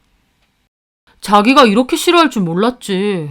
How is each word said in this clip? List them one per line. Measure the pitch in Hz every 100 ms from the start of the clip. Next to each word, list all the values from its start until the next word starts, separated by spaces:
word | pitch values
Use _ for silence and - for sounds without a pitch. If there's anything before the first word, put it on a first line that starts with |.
| _ _ _ _ _ _ _ _ _ _ _ _
자기가 | - 208 208 269 247
이렇게 | 202 254 320
싫어할 | - 339 311
줄 | 233
몰랐지. | 175 170 220 247 - 185 202 190 147